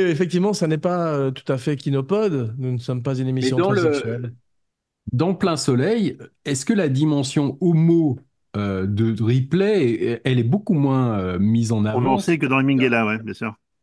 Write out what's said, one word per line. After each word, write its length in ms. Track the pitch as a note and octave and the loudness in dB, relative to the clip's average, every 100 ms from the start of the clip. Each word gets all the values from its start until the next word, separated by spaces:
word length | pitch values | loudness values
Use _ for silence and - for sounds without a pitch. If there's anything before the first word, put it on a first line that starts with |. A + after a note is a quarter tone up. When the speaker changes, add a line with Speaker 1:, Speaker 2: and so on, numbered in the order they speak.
| F3+ | 2
Speaker 1:
effectivement, 420 | D#3 F3+ F3 G3+ | 0 0 0 0
ça 140 | G3 D#3+ | 0 -2
n'est 120 | D#3 | 0
pas, 360 | F3 F3+ E3 | -2 -2 -2
euh, 160 | C#3+ C3+ | -2 -2
tout 200 | C3 - | -4 -4
à 60 | C3 | -4
fait 180 | D3+ C#3 | -2 -4
kinopode. 800 | C#3+ C#3 C3+ G#3 G#3+ C#3 A2 B2+ | -2 -4 -2 -2 0 -2 -4 -6
Nous 140 | B2+ | -6
ne 60 | A#2+ | -6
sommes 240 | C3 B2+ | -4 -6
pas 140 | C3+ C3 | -4 -4
une 120 | C3 C3 | -2 -2
Speaker 2:
Mais 100 | B2+ | 0
Speaker 1:
émission 60 | C3 | 0
Speaker 2:
dans 140 | F#3+ | 2
Speaker 1:
très 60 | G3+ | 2
Speaker 2:
le, 100 | D#3+ | 2
Speaker 1:
sexuelle. 420 | C#3+ A2+ A#2+ A#2+ - _ _ _ _ _ _ - | 0 -4 -6 -8 -12 _ _ _ _ _ _ -6
Speaker 2:
dans 220 | B2 F3 | -2 0
Plein 220 | F3+ F#3 D#3 | 0 0 0
Soleil, 640 | - B2 E3+ A#3 E3 - - _ | 0 2 2 0 -2 -6 -20 _
est-ce 200 | D3 C3+ | -6 -4
que 80 | - | 0
la 160 | G3 D3+ | 0 2
dimension 680 | C3 D3+ C#3+ C3 D#3 C#3 C#3 | 2 2 2 0 0 -2 0
homo, 580 | F3 D#3+ E3 E3+ D3+ B2 _ _ _ G#2 | 2 4 4 4 2 -2 _ _ _ -4
euh, 300 | G2+ F#2+ F#2+ | -2 -2 -2
de, 260 | G2+ A2+ | 0 0
de 100 | G#2+ | 2
Ripley, 960 | A2 C3 C3+ F3 G3+ G3+ B2 A2 A2 A2+ | 2 2 2 0 2 2 2 0 -2 -2
elle 140 | C3+ B2+ | 0 0
est 40 | |
beaucoup 300 | A#2 G3+ - | 2 0 0
moins, 440 | D3+ C#3 C3 A#2+ G#2 | 0 2 2 0 0
euh, 200 | F#2 F2+ | -2 0
mise 340 | G#2 A#2 A2+ | 2 2 2
en 120 | A2 | 0
avant 160 | G#2+ B2 | 0 0
Speaker 3:
Prononcée 380 | B2 B2+ - D#3+ | 0 0 0 0
que 80 | C#3 | 2
dans 120 | C3+ | 2
le 60 | |
Minghella, 420 | C3+ C3 B2+ A#2 G#2+ | 2 2 4 2 2
ouais, 120 | A2 | -2
bien 160 | G#2+ | -6
sûr. 220 | - A2 - _ _ | -8 -8 -10 _ _